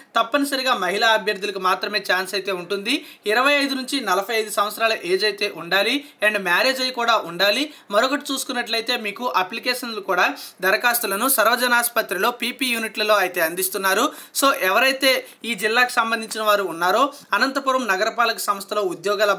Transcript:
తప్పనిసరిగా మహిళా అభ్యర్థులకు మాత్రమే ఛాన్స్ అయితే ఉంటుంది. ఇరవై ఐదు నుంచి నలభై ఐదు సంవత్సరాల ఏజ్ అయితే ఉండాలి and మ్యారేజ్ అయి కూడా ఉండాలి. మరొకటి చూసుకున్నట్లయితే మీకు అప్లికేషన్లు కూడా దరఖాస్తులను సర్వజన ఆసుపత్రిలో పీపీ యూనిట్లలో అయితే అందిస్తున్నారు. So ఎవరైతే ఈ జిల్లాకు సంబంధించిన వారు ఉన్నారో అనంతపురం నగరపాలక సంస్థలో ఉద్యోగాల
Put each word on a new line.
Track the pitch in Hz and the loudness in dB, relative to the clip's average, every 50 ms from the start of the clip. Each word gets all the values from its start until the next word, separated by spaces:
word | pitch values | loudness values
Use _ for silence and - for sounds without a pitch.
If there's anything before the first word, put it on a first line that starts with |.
| - _ - 233 | -10 _ 0 0
తప్పనిసరిగా | 226 233 - 285 285 277 277 254 254 262 247 208 185 | 0 2 0 0 0 0 -2 -2 0 0 0 0 0
మహిళా | 175 190 208 233 226 220 208 | 0 0 2 4 4 4 4
అభ్యర్థులకు | 190 208 208 190 196 208 196 196 185 185 | 2 0 -4 -4 -4 -6 -4 -2 0 0
మాత్రమే | 190 190 - 208 208 208 196 - | 0 0 -2 -4 -4 -4 -2 0
ఛాన్స్ | 185 185 190 185 - 196 | 0 0 0 -2 -4 -6
అయితే | 190 202 190 175 | -4 -4 -4 -6
ఉంటుంది. | 175 175 202 196 202 226 269 - - - - - - 208 | -4 -6 -6 -4 -2 -2 -2 -2 -4 -8 -16 -8 -2 0
ఇరవై | 214 240 262 285 294 285 277 | 2 2 4 4 4 2 2
ఐదు | 277 277 262 | 0 -2 -4
నుంచి | 254 - 285 277 226 196 | -6 -4 -4 -4 0 0
నలభై | 180 196 196 - 233 220 | 0 0 0 0 0 -2
ఐదు | 220 214 - 220 | -2 -2 0 -2
సంవత్సరాల | 202 208 208 226 226 226 220 - - 175 | -2 -2 0 0 0 0 0 0 -2 0
ఏజ్ | 185 190 208 214 | 0 0 0 0
అయితే | 202 202 208 - - 160 165 | -2 0 -4 -4 -4 -6 -6
ఉండాలి | 170 180 196 202 226 262 285 285 - - - 202 214 | -2 0 0 2 2 0 -2 -4 -8 -8 -2 0 0
and | 208 202 190 175 | 0 0 0 0
మ్యారేజ్ | 175 190 233 262 262 254 254 | 2 2 2 2 0 0 -2
అయి | 254 254 240 | -4 -2 -2
కూడా | 233 233 226 202 - 165 | 0 2 2 2 0 -2
ఉండాలి. | 170 175 190 202 208 247 294 302 - - - - 202 | -4 0 0 2 2 0 -2 -4 -6 -14 -8 -2 2
మరొకటి | 214 247 254 277 277 277 - | 2 2 2 0 -2 -4 -4
చూసుకున్నట్లయితే | 269 254 - - 247 247 233 - 226 226 226 247 247 226 214 202 | -6 -6 -6 -6 -4 -6 -4 -4 -4 -4 -2 -2 -4 -4 -4 -6
మీకు | 196 220 247 254 - - 240 | -6 -6 -4 -2 0 0 -2
అప్లికేషన్లు | - 226 226 220 247 254 247 254 233 220 208 202 - | -2 -4 -6 -4 -4 -4 -4 -4 -8 -8 -8 -4 -2
కూడా | 185 180 202 262 285 - - - - - 180 190 | 2 2 2 2 0 -4 -12 -18 -10 -2 0 2
దరఖాస్తులను | 196 208 226 240 233 233 - 208 196 202 233 269 269 233 | 2 4 2 2 2 0 0 -2 -2 0 0 2 4 4
సర్వజన | 202 220 247 240 247 247 240 240 | 4 4 4 4 2 4 4 2
ఆసుపత్రిలో | 240 240 - 226 214 - 196 180 202 240 240 - 240 | 2 2 0 -2 -2 0 0 0 0 0 0 0 -4
పీపీ | 240 240 247 269 254 233 | -6 -4 -2 -2 -2 -2
యూనిట్లలో | 226 220 214 214 220 214 214 214 202 185 | -2 -2 -4 -4 -2 0 2 4 4 2
అయితే | 180 180 180 165 160 | 2 0 0 0 0
అందిస్తున్నారు. | 170 180 185 185 - 202 196 190 190 208 254 302 - - - - - - | 0 -2 -4 -4 -2 -2 0 2 2 2 2 0 -2 -6 -16 -10 -4 2
So | 285 277 - - 175 185 | 2 2 2 2 2 2
ఎవరైతే | 196 226 247 269 269 269 285 262 254 262 262 - - _ - 220 | 4 4 4 2 2 2 2 2 2 2 0 -6 -14 _ -6 -6
ఈ | 233 180 214 | -6 -2 -2
జిల్లాకు | 214 226 247 247 247 - 247 | 0 2 2 2 2 2 0
సంబంధించిన | 226 226 226 226 226 - - 220 220 214 | 0 0 0 -4 -4 -6 -6 -2 2 2
వారు | 208 202 196 170 160 | 2 2 2 -2 -2
ఉన్నారో | 165 175 185 202 233 277 277 - - - - 202 202 | 0 0 2 4 4 2 2 0 -6 -8 -2 0 0
అనంతపురం | 254 269 269 277 269 262 254 262 254 208 190 | 0 0 0 -2 0 0 0 0 2 0 0
నగరపాలక | 190 214 226 226 233 233 226 214 196 - 220 202 | 0 0 0 0 0 0 0 0 -2 -2 -4 -4
సంస్థలో | 196 190 - 208 208 202 180 170 | -4 -4 -4 -2 -2 -2 -2 -2
ఉద్యోగాల | 156 160 196 208 196 214 208 190 | -4 -2 -2 0 2 2 2 2